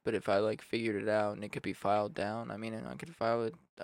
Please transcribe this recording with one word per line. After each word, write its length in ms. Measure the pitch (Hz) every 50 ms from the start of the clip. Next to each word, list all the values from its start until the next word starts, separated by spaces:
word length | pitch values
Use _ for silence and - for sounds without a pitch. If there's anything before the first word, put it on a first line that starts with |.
| _
but 100 | - 113
if 140 | 95 - -
I, 80 | 98 101
like, 240 | 107 107 110 127 -
figured 400 | - - 117 113 113 104 98 107
it 60 | 107
out 260 | 107 107 104 104 104
and 100 | 101 104
it 60 | 101 -
could 100 | - -
be 120 | 101 95
filed 400 | - - 101 104 104 104 104 -
down, 360 | - 98 104 110 117 117 120
I 60 | 104
mean, 160 | 104 113 113 113
and 160 | 110 123 123
I 60 | 127
could 200 | - - 165 165
file 300 | - 113 113 117 117 117
a, 60 | 113 - - - _ _ -